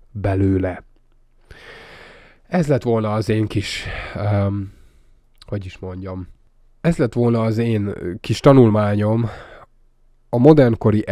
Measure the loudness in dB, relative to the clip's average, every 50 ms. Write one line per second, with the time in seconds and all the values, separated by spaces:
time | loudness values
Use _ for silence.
0 | -20 -16 -10 -6 -4 -2 0 0 0 0 0 0 -2 -4 -6 -10 -16 _ _ _
1 | _ _ _ _ _ _ _ _ _ -20 -20 -20 -20 -20 -20 -20 -20 -20 -20 -20
2 | -20 -20 -20 -20 -20 -20 -20 _ _ -4 -2 -2 0 0 0 0 0 0 0 0
3 | 0 -2 -2 -2 -2 -2 0 -2 -2 -2 -4 -4 -6 -6 -8 -10 -10 -10 -10 -10
4 | -12 -12 -10 -6 -4 -2 -2 0 0 -2 -4 -6 -8 -10 -14 -20 -20 -20 _ _
5 | _ _ _ _ _ _ _ -20 -14 -12 -10 -10 -10 -12 -16 -14 -14 -14 -12 -12
6 | -12 -12 -12 -12 -14 -16 -20 _ _ _ _ _ _ _ _ _ -4 -2 -2 0
7 | -2 -2 -2 0 0 0 0 0 0 -2 -2 -2 -2 -2 -2 -2 -2 -4 -8 -8
8 | -8 -10 -10 -8 -6 -6 -2 2 6 6 8 8 8 6 4 2 0 0 0 0
9 | 0 0 0 -2 -2 -4 -8 -12 -18 -20 -20 -20 -20 -20 _ _ _ _ _ _
10 | _ _ _ _ _ _ 0 4 6 8 8 8 6 4 2 2 2 2 2 0
11 | 0 0